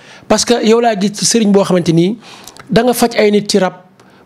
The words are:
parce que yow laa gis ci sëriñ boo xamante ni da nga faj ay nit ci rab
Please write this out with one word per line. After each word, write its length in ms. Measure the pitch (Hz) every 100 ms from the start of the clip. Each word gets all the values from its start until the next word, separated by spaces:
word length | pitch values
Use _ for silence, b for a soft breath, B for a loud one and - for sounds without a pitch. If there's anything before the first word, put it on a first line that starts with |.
| B B -
parce 160 | 208
que 220 | - 233 214
yow 160 | 226
laa 180 | 233 208
gis 120 | 202
ci 120 | 208 -
sëriñ 260 | 233 208
boo 120 | 196
xamante 300 | 180 180 165
ni 240 | 165 175 226 B B B B -
da 120 | -
nga 120 | 247
faj 200 | 240 233 233
ay 120 | 214
nit 160 | 208 208
ci 120 | 202
rab 240 | 185 180 - _ b b